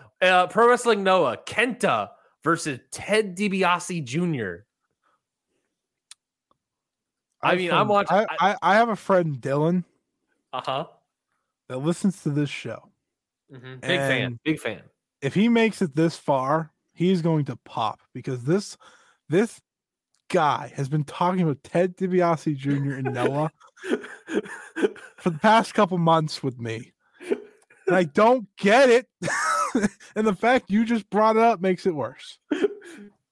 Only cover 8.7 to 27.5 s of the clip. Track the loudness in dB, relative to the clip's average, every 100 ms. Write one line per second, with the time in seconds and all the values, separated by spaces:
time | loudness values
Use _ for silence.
8.7 | 4 4 -2 0 2 2 -4 -4 0 2
9.7 | 0 -4 _ _ _ _ _ _ -10 -6
10.7 | -6 -6 _ _ _ _ _ _ _ -12
11.7 | -4 -4 0 -2 -2 -4 -2 -2 -6 -12
12.7 | -14 _ _ _ _ _ _ _ -20 -18
13.7 | -12 -4 -2 0 0 -2 -4 -4 -4 -6
14.7 | -10 -16 _ _ _ -2 2 4 4 2
15.7 | 0 -4 0 0 -2 -2 -2 0 -2 -2
16.7 | _ _ -2 0 2 2 0 -2 -8 -10
17.7 | -4 -4 -4 _ -12 -10 -6 -2 -2 -4
18.7 | -16 -20 _ _ _ -2 0 0 -6 _
19.7 | _ _ _ _ _ _ 0 2 0 -6
20.7 | -8 -4 -4 -4 -2 -2 0 0 -2 -2
21.7 | 0 0 -2 -2 2 2 0 -2 -4 -2
22.7 | -2 -2 -4 -4 -2 -2 -2 -4 -8 -20
23.7 | _ -6 -6 -6 -18 -6 -6 -6 -16 -14
24.7 | -4 -4 -4 -20 -8 -6 0 4 4 2
25.7 | 0 0 2 2 2 0 -6 -8 -6 -8
26.7 | -10 -12 _ _ _ -6 -6 -8